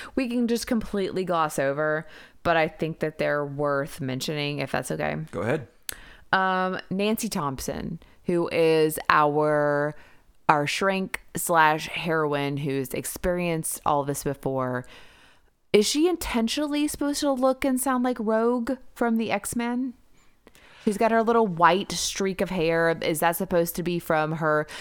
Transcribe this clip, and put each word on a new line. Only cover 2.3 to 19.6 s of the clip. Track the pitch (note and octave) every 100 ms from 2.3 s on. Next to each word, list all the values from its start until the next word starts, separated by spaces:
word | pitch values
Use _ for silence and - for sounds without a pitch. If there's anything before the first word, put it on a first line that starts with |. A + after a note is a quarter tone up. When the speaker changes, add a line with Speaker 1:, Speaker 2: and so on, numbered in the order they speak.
| -
Speaker 1:
but | E3+ E3
I | D#3
think | - D#3+ D#3+
that | D#3 -
they're | D3 D3 C#3+
worth | C#3 D3 C#3 C#3 -
mentioning, | C3 C3 D3+ D3+ D3 C#3+
if | C3+
that's | C3+ C#3
okay. | D#3 D3+ D#3 D#3
Speaker 2:
Go | -
ahead. | G#2 D3+ A#2 _ - - - - -
Speaker 1:
Um, | F#3+ F#3+ F#3 F#3 F#3 -
Nancy | F#3 G#3 A3 G#3+
Thompson, | F#3+ C#3+ C3+ - - - E3 - - -
who | F3 E3
is | - D#3+ D#3+ D#3 D#3 -
our, | D#3 D3+ D3 D3+ D3+ D3 D3 D3 - - - _ _ -
our | D3+ D3
shrink | - G3 F#3+ F#3 - - F3
slash | - E3 D#3 D#3 D#3
heroine | - E3 D#3+ D3+ C#3+ C#3+ C#3+
who's | C#3+ C3+ B2+
experienced | - - - F#3 F3+ F3 E3 D#3+ - -
all | D3 C#3
this | C#3+
before. | D3 C#3 C#3 C3 B2+ B2 B2 - - - - _ _ _ _
Is | G#3 G#3
she | D4 E4+
intentionally | E4 - B3 A3+ - D4+ D4 D4
supposed | - C#4+ C#4+
to | C#4+
look | C4 C4 C4 C#4
and | B3+
sound | C4+ B3+
like | B3+ B3
Rogue | A3 A3 A#3 B3 A#3 C4 - -
from | A#3 A3+
the | G#3+
X-Men? | G3+ - A#3+